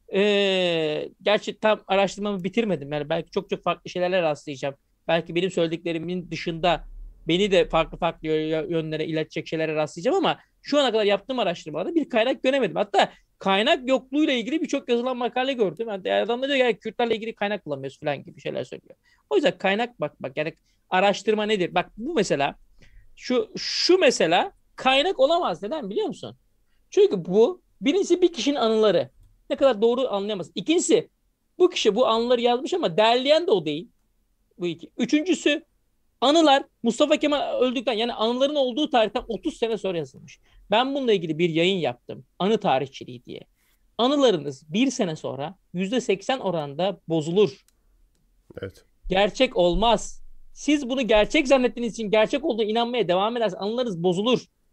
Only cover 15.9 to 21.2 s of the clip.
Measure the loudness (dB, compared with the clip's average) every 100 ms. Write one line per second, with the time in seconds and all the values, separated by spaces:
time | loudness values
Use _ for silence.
15.9 | -6 0 0 0 -2 0 2 2 0 -4
16.9 | -2 -2 -2 -6 -6 -4 -4 -8 -8 -10
17.9 | -8 -6 -6 -8 -14 -8 -8 -8 -12 -18
18.9 | -20 _ _ -2 0 2 0 0 0 -4
19.9 | -6 -8 -8 -10 -6 -8 -10 _ _ -2
20.9 | 2 2 2